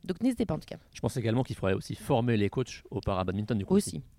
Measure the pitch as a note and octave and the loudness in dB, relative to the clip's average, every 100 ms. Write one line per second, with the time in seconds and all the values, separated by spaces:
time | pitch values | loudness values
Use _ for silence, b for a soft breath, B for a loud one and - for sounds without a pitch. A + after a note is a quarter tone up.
0 | - F3+ B3 A#3+ G#3 D#3 - - - - | -6 -2 0 0 -2 -2 -6 -16 -16 -4
1 | A#2+ - A#2 A#2 C3 - G2 F#2+ - G#2+ | -2 0 0 2 0 -2 0 0 -2 -10
2 | - C3 A#2+ A2+ G2+ - B2 - - - | 2 2 4 4 2 0 -4 -8 -8 -6
3 | - F#2+ F#2 F#2+ G#2+ A2+ F#2+ F#3+ - - | -2 0 0 -2 -2 -2 4 2 2 -6
4 | - | -10